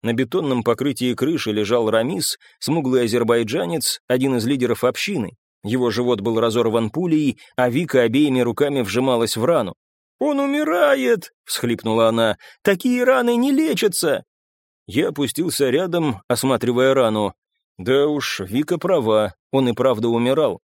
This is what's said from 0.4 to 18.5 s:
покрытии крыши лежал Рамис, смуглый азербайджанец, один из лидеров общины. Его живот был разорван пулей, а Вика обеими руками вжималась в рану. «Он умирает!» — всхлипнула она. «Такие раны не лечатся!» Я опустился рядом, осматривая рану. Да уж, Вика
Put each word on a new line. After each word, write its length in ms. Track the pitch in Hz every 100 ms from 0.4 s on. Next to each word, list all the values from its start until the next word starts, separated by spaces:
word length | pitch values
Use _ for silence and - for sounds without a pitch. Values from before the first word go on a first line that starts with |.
| 151 123
покрытии 520 | 113 113 139 120 127
крыши 360 | 120 131 165 113
лежал 400 | 104 101 120 110
Рамис, 480 | 110 120 185 - - - _
смуглый 420 | - 160 131 127
азербайджанец, 960 | 120 120 113 117 110 147 170 85 - - _
один 300 | 127 135 127
из 100 | 113
лидеров 380 | 139 120 113
общины. 480 | 123 - - 185 95 - _ _
Его 260 | 104 127 123
живот 300 | 107 123 113
был 200 | 107 113
разорван 500 | 117 113 113 113 110
пулей, 480 | 151 180 156 147 117 - -
а 120 | 123
Вика 340 | 123 175 131
обеими 380 | 117 127 151 131
руками 400 | 120 110 143 139
вжималась 560 | 104 110 131 120 113 113
в 80 |
рану. 300 | 131 165 98 - _ _ _ _
«Он 180 | 285 277
умирает!» — 920 | 277 285 302 349 294 277 254 220 - _
всхлипнула 640 | - - 120 113 113 110 113
она. 300 | 113 113 101 - -
«Такие 420 | - 190 254 247
раны 320 | 247 262 240 240
не 160 | 262
лечатся!» 720 | 277 320 175 214 - 160 135 - _ _ _ _ _ -
Я 220 | 98 -
опустился 600 | 143 139 - 175 - 135
рядом, 540 | 139 185 175 156 107 _
осматривая 680 | 117 135 123 117 123 131
рану. 400 | 135 117 107 104 - _ _ _ -
Да 300 | 95 135 147
уж, 340 | 147 - -
Вика 380 | 90